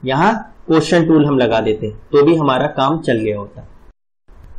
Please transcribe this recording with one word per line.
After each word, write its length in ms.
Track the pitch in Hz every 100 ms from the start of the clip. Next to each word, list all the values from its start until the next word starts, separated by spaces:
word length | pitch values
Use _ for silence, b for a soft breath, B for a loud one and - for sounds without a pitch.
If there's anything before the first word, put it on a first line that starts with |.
यहाँ 280 | 127 131 175 226 - - -
क्वोशंट 420 | 160 156 175 165
रूल 180 | 160 143
हम 120 | 139
लगा 220 | 120 113
देते, 300 | 110 107 110
तो 320 | - - 147
भी 120 | 143 165
हमारा 300 | 143 127 143
काम 320 | 143 135 160
चल 180 | - 117
गया 200 | 107 104
होता। 280 | 101 - - - - _ _ _ _ - -